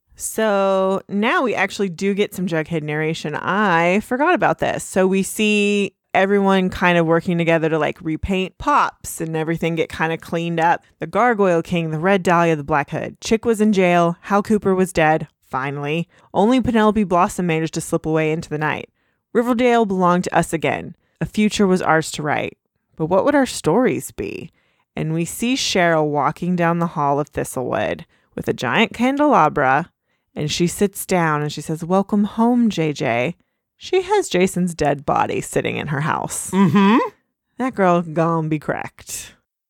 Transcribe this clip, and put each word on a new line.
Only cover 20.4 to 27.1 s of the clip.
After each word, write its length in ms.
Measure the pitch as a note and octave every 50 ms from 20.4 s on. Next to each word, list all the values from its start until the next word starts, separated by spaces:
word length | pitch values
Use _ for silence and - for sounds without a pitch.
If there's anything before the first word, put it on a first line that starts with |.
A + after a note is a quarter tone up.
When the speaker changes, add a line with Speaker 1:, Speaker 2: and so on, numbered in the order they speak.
| E3+ -
Speaker 1:
again. 440 | - D#3+ - C#3+ A2+ - E2 - - _ _ _ _ -
A 60 | E3 -
future 400 | - - G#3+ G#3+ - - G#3 F#3+
was 160 | F#3 F#3+ -
ours 280 | - D#3 D#3+ D#3 - -
to 100 | - D3
write. 340 | D3+ C3 A2+ G#2+ G2+ - _ _ _ _ _ _ _ _
But 100 | - D#3+
what 180 | D#3 F#3 - -
would 120 | - C#4+
our 100 | C#4+ C4
stories 640 | A#3+ - - - D3+ D#3+ A3+ C4 G#3 C#3+ B2+ - -
be? 420 | - - A2 - - - - E3 _ _ _ _ _ _ _ _ -
And 180 | - D3+ D#3 D#3+
we 120 | E3 E3+
see 280 | E3 - - A#3 A#3+ C4
Cheryl 560 | C4 - - - G3 F3 E3+ E3 D#3 D#3 D3+
walking 460 | D3 D3 C3 C#3 D#3+ - - F3 F#3
down 240 | F3 E3+ E3 E3+ E3+
the 80 | E3+ E3+ - E3
hall 220 | D3 C#3